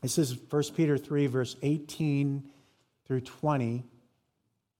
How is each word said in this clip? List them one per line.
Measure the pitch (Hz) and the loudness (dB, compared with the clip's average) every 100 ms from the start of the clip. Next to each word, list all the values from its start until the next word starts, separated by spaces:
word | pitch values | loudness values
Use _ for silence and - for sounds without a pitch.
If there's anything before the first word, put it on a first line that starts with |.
This | 127 - | -2 2
is | 139 123 - | 0 -2 -4
First | 147 147 - | -2 -2 0
Peter | 156 139 | 2 2
three, | 147 143 143 | 0 0 2
verse | 127 123 - | 0 -2 -2
eighteen | 143 151 147 - 156 139 143 139 139 - _ _ _ _ - | 0 0 -4 -2 0 2 0 -2 -8 -20 _ _ _ _ -4
through | 131 | -4
twenty. | 123 - 151 143 117 120 120 - _ _ _ _ _ _ _ _ | -4 -4 0 2 0 -2 -8 -20 _ _ _ _ _ _ _ _